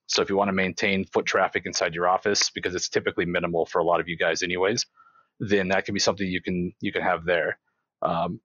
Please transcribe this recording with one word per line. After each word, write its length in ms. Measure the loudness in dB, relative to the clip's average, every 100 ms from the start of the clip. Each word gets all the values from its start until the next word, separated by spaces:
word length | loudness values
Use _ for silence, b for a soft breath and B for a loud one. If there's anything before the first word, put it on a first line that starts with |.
| -4
So 140 | 0
if 80 | 2
you 80 | 2
wanna 160 | 2
maintain 520 | 2 0 0 0 0 0
foot 200 | 0 2
traffic 380 | 2 2 0 -4
inside 280 | -2 -2
your 140 | 0 2
office, 420 | 2 2 0 0
because 260 | -2 -4 -4
it's 140 | -2
typically 360 | -2 -2 -2 0
minimal 400 | 0 0 0 0
for 140 | 2
a 40 |
lot 160 | 2 2
of 80 | 0
you 100 | -2
guys 240 | 0 0
anyways, 440 | -2 0 0 0 -4 b b b b -8
then 280 | 0 2 2
that 160 | 0 0
can 80 |
be 60 | -2
something 260 | 0 0 -2
you 140 | -4
can, 300 | -2 -2 -4 -4
you 100 | -4
can 100 | -2
have 240 | 0 0 0
there. 340 | 0 0 -6 _ _ _ -4
Um, 380 | -2 0 -2 -4